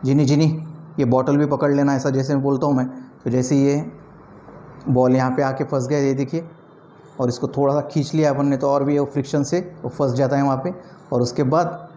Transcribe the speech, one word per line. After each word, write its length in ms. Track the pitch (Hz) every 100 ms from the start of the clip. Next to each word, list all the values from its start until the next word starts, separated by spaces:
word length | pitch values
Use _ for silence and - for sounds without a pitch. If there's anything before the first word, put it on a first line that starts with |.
| 131
"जीनी, 200 | 139 135
जीनी, 400 | 147 156 160 - - - -
ये 60 | 127
bottle 320 | 127 131 143
भी 80 | 147
पकड़ 260 | 135 147
लेना," 240 | 143 143 135
ऐसा 140 | 143
जैसे 240 | 135 135
मैं 100 | 143
बोलता 240 | 135 135 147
हूँ 80 | 131
मैं, 120 | 127 - - -
तो 60 | -
जैसे 260 | 127 127 139
ये 360 | 139 143 156 - - - - - - - - - -
ball 260 | 123 127 127
यहाँ 160 | 131
पे 100 | 127
आके 220 | 135 135
फंस 240 | 147 143 123
गया, 120 | 147
ये 140 | 139
देखिए, 320 | 135 131 160 165 - - - - - - -
और 100 | 127
इसको 180 | 120 127
थोड़ा 260 | 139 139
सा 80 | 147
खींच 320 | 139 156 139
लिया 160 | 156 151
अपन 160 | 139 143
ने 120 | 135
तो 120 | 139
और 140 | 139
भी 160 | 139 143
वो 60 | 143
friction 380 | 147 131 151
से 160 | 139 175 180 -
वो 60 | 123
फंस 240 | - 139
जाता 240 | 120 135 139
है 60 |
वहाँ 140 | 139 131
पे। 160 | 175 185 - - -
और 80 | 123
उसके 220 | 120 -
बाद 460 | 131 160 165 - -